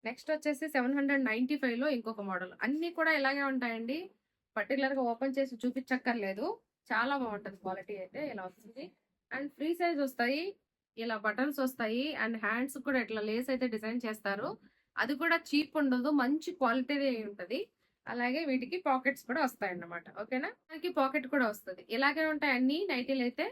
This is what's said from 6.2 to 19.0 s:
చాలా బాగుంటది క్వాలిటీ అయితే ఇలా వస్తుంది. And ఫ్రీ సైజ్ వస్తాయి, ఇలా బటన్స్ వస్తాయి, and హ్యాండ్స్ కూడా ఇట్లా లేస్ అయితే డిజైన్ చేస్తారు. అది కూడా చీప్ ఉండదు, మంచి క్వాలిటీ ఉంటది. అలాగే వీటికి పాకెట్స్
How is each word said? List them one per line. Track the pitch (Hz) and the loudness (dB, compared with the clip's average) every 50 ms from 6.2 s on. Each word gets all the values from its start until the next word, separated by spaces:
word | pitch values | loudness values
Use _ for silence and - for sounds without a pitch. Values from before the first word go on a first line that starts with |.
| 202 196 190 202 262 359 466 - _ _ _ _ _ - | -2 -2 -2 -2 -2 -4 -4 -6 _ _ _ _ _ -2
చాలా | 233 220 240 269 285 277 254 | 0 0 2 2 0 0 0
బాగుంటది | 226 208 208 208 196 196 185 - | -2 -4 -6 -8 -10 -14 -8 -6
క్వాలిటీ | 185 190 196 180 202 208 196 185 | -6 -6 -6 -6 -8 -8 -8 -8
అయితే | 185 - 254 302 285 | -10 -8 -6 -6 -6
ఇలా | 233 202 185 | -6 -6 -8
వస్తుంది. | 185 - _ - 208 226 262 302 370 _ _ _ _ _ _ _ _ | -8 -12 _ -20 -18 -14 -14 -14 -14 _ _ _ _ _ _ _ _
And | 240 262 285 285 _ | -8 -6 -6 -8 _
ఫ్రీ | - 277 320 339 339 | -4 -2 -2 0 2
సైజ్ | 349 339 339 285 285 | 2 2 2 2 0
వస్తాయి, | 262 269 - 240 240 269 302 349 392 392 _ _ _ _ _ _ _ _ | -2 0 0 0 2 2 0 -2 -6 -8 _ _ _ _ _ _ _ _
ఇలా | 220 226 233 226 208 208 | -6 -4 -4 -4 0 0
బటన్స్ | 214 208 220 262 294 285 285 262 | 0 2 2 0 0 2 0 0
వస్తాయి, | 262 254 - 233 220 226 240 269 311 294 - 220 | 0 0 0 -2 0 2 0 0 -2 -2 -2 -2
and | 220 226 220 - | -2 -2 -2 -2
హ్యాండ్స్ | 202 220 240 254 277 - 277 - | 0 0 0 0 -2 -4 -6 -2
కూడా | 285 269 254 233 | 0 2 2 2
ఇట్లా | 208 220 220 208 214 | 0 -2 -2 -2 0
లేస్ | 214 233 254 269 262 | 0 -2 0 0 0
అయితే | 247 254 247 220 | 0 0 0 -2
డిజైన్ | 208 214 214 233 247 240 | -2 -4 -2 -4 -2 -2
చేస్తారు. | 220 220 214 _ 202 196 202 233 320 440 - - - _ _ _ _ _ | -2 -4 -2 _ -4 -2 -2 -2 -4 -6 -8 -14 -20 _ _ _ _ _
అది | - 214 226 294 262 | -2 0 0 0 0
కూడా | 320 330 - - - - | 4 4 4 2 2 2
చీప్ | - 294 302 - - 311 | 2 2 2 4 2 2
ఉండదు, | 294 269 247 247 247 294 294 285 247 | 4 4 4 4 4 4 4 4 4
మంచి | 254 294 320 - 359 359 - | 4 2 0 0 -4 0 2
క్వాలిటీ | 262 233 233 262 254 254 294 285 277 269 247 226 214 208 | 2 4 4 2 2 0 0 2 2 2 0 0 -4 -8
ఉంటది. | 202 202 180 175 226 320 427 _ _ _ _ _ _ _ _ | -8 -10 -6 -4 -4 -4 -4 _ _ _ _ _ _ _ _
అలాగే | - - 240 240 247 254 311 330 285 | -8 -4 -2 0 0 0 0 2 2
వీటికి | 262 262 240 254 - 359 - 302 | 0 0 0 -2 -4 -2 2 2
పాకెట్స్ | 262 254 | 2 4